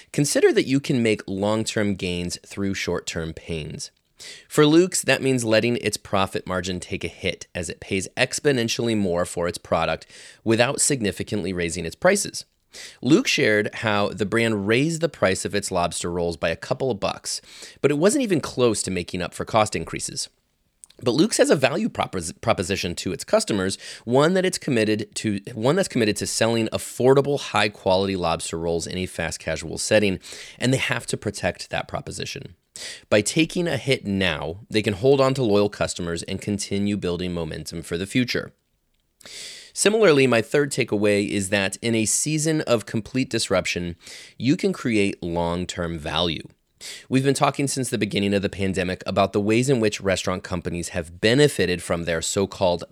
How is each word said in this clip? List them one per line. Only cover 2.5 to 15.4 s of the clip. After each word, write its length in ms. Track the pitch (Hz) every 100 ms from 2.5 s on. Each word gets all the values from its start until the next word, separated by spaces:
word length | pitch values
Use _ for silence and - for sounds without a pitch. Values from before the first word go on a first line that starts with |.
| - 98 95
short-term 580 | - 87 - 87 82
pains. 560 | - - 82 76 - - _ _ _ - - -
For 160 | -
Luke's, 380 | 151 165 185 -
that 220 | - 135
means 200 | 135 131
letting 340 | 113 110 120 120
its 200 | 104 -
profit 480 | - 101 95 104 -
margin 340 | 92 90 90
take 240 | - 92
a 40 | 85
hit 400 | - 92 - - 90
as 120 | 82
it 120 | -
pays 280 | - 98 90 -
exponentially 800 | 127 - 147 127 117 - 117 110
more 300 | 98 104 98
for 220 | - 87
its 100 | -
product 480 | - 85 82 80 - - - -
without 360 | 107 110 123 -
significantly 720 | - 139 101 - 98 104 87
raising 320 | 87 85 85
its 120 | 82 -
prices. 500 | 92 196 - - - _ _ - - -
Luke 260 | 123 180 269
shared 460 | - 107 104 110
how 360 | - 113 104 101
the 180 | 90 98
brand 400 | 117 113 107 98
raised 340 | 117 156 160
the 80 | 160
price 360 | - 98 95